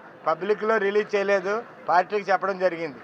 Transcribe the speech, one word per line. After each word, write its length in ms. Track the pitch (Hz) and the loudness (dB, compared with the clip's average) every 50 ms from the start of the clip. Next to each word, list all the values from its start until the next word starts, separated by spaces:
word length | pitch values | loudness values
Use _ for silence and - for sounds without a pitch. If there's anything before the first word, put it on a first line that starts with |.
| - - - - - 156 | -8 -18 -16 -6 -2 -2
పబ్లిక్లో 500 | 160 160 180 202 214 202 208 220 226 220 | -2 0 2 -2 0 0 2 0 2 2
రిలీజ్ 380 | 196 196 202 208 214 208 - | 2 2 2 0 0 0 0
చేయలేదు, 480 | 202 196 196 202 196 175 190 208 226 233 - - - - - | 0 2 2 2 2 2 0 -4 -4 -6 -10 -16 -12 -4 2
పార్టీకి 420 | 160 180 185 175 202 208 196 180 | 2 2 2 2 0 -4 0 0
చెప్పడం 280 | 190 180 190 190 196 180 | 0 0 2 0 -2 2
జరిగింది. 380 | 185 180 170 165 170 156 131 117 | 0 0 0 0 -6 -8 -8 -10